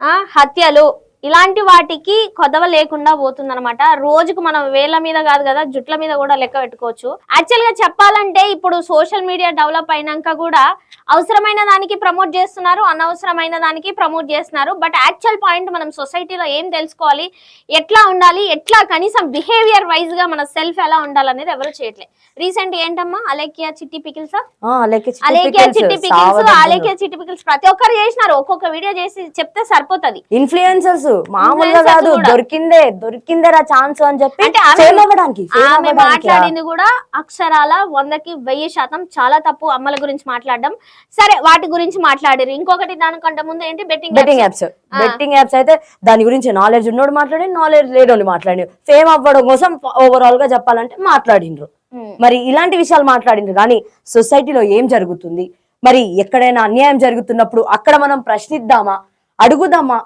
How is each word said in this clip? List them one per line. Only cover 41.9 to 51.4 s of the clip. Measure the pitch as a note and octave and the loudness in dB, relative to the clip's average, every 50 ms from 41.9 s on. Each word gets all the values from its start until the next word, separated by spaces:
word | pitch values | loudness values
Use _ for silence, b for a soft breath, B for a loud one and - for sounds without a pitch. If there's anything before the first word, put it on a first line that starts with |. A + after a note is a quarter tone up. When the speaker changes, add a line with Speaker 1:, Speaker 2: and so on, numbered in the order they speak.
| F#4+ G4 | -4 -2
Speaker 1:
మాట్లాడారు. | E4 C#4+ C#4 C#4+ D4+ C#4 C4 C4 B3+ C4 | 0 0 0 0 0 0 0 0 -2 -4
ఇంకొకటి, | C4+ D4 F4 F#4+ F4+ F4+ F#4 F4+ F#4 | -6 -6 -2 -2 -2 -2 -2 -8 -6
దానికంటే | D#4 E4+ D#4+ E4 D#4+ E4 D#4+ D#4 D4+ | -4 -4 -4 -4 -4 -6 -6 -6 -6
ముందు | D4+ D#4+ E4 E4+ E4+ | -10 -10 -10 -10 -10
ఏంటి, | D#4+ D#4+ F4+ G4+ | -10 -10 -10 -8
బెట్టింగ్ | D#4+ D#4 D#4 E4+ E4 D#4+ | -6 -6 -6 -6 -2 0
Speaker 2:
బెట్టింగ్ | C#4 - D4 C4+ B3 | 0 2 2 2 2
Speaker 1:
యాప్స్. | G#3+ F#3+ - - | 2 0 -2 -4
Speaker 2:
యాప్స్, | F3+ - - _ _ - C4 | -10 -10 -10 _ _ -10 -4
Speaker 1:
ఆ. | C4+ | -2
Speaker 2:
బెట్టింగ్ | A3+ A#3+ A#3 B3+ D4 C#4+ | -2 -2 -2 -4 -4 0
యాప్స్ | C#4+ C#4 C4 - C4+ | 2 2 2 2 2
అయితే | C4 B3+ D#4 D#4+ D#4 b b b b F#3+ | 2 4 4 4 2 b b b b 2
దాని | A3+ A3+ A3+ A3 | 2 4 4 4
గురించి | A#3+ C4 C4+ A#3+ B3 | 2 0 0 -2 -2
నాలెడ్జ్ | G3 F#3+ G3 A3 A#3 A#3 G#3+ A#3 | 0 2 2 4 2 2 0 -2
ఉన్నోడు | A3+ B3+ C#4 C#4+ | -2 0 0 0
మాట్లాడి, | C#4+ D4 D4 C4 D#4+ D#4+ F#4 F#4+ | 0 0 -2 -2 -2 -4 -4 -4
నాలెడ్జ్ | F4+ E4 D#4+ D#4 D#4 D4 C#4 B3+ | -2 -2 0 2 2 2 2 2
లేనోడు | B3+ B3+ B3+ A#3+ A#3 G#3 G3 | 4 4 4 4 4 2 2
మాట్లాడి, | F#3 F3+ E3 - F#3 F3+ F#3 F3+ | -2 -4 -4 -2 -4 -4 -4 -4
ఫేమ్ | F3+ _ _ - D4+ C#4+ D4+ D#4+ E4 | -10 _ _ 0 4 4 6 6 6
అవ్వడం | D#4+ D4 C4 C#4+ C4+ C4+ B3 C4 | 4 4 4 4 4 4 4 4
కోసం | C4 C4 F4+ F4 E4 C4+ C#4 B3+ - C4 | 2 2 2 0 -2 -4 -10 -4 2 4
overall | C4 B3+ B3+ B3+ B3+ A#3+ B3 B3+ | 4 6 6 6 4 4 4 4
గా | C#4+ | 2
చెప్పాలంటే | B3+ B3+ A#3+ A#3+ A#3+ A#3 A3+ A#3 B3 - | 2 0 0 0 0 0 0 -2 -8 -8
మాట్లాడిండ్రు. | F#4 F#4+ F4+ D4+ C4+ - A#3+ G#3 F#3+ | -4 0 2 2 2 2 2 2 2